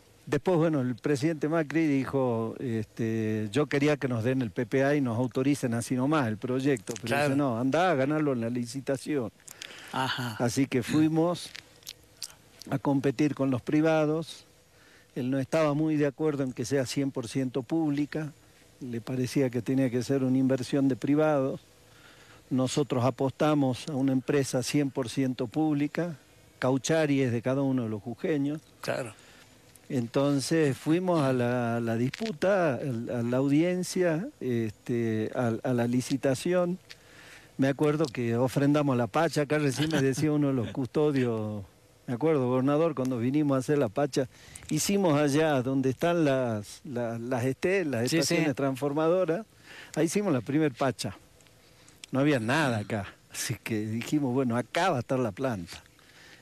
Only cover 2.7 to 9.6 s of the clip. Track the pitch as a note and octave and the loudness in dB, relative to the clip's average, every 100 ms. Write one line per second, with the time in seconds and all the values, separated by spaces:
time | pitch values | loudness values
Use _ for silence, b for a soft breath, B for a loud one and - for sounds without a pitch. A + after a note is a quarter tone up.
2.7 | A2+ G#2+ - A2+ A2+ A2 A2 G#2+ B2 C#3+ | -4 -4 -4 -2 0 0 -2 -2 -2 0
3.7 | C#3+ D3 C#3+ C3 A#2 A#2 C3 A2+ C3 A#2 | 2 2 2 0 0 0 0 -2 -4 0
4.7 | C3+ C#3 D3 B2+ A2+ B2+ C3 C3+ C#3+ B2+ | 2 2 2 0 0 -2 0 0 0 0
5.7 | A#2+ - B2+ C3+ D#3+ A#2 G#2 B2 C3 C#3 | -2 -2 0 2 2 0 -2 -2 0 0
6.7 | A#2+ - A2+ A2+ C#3 D3 C#3 C#3 A2+ C3+ | 0 -2 -8 -2 0 2 2 0 0 0
7.7 | D3+ F#3 C#3 C3+ D#3 D3 B2 A2+ B2 A#2+ | 2 2 2 2 0 0 0 -2 -4 -6
8.7 | C3+ B2+ C3 - D3 C3 - - B | -6 -4 -4 -2 -4 -4 -8 -20 B